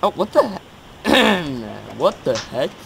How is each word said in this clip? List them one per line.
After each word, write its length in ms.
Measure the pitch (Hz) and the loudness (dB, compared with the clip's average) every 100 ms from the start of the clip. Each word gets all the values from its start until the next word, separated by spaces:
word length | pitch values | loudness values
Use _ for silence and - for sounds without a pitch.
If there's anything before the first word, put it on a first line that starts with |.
Oh, 100 | 196 | 0
what 160 | 143 202 | 0 0
the 300 | - 247 190 - - - - | 2 2 0 -12 -20 -20 -10
he-, 840 | 220 254 254 196 160 127 110 104 104 | 2 4 4 2 0 -6 -8 -12 -14
<clears throat> 60 | 107 | -2
what 260 | 160 - | -2 0
the 140 | - 117 | -2 -2
heck? 460 | - - 139 - | -4 -4 -4 -4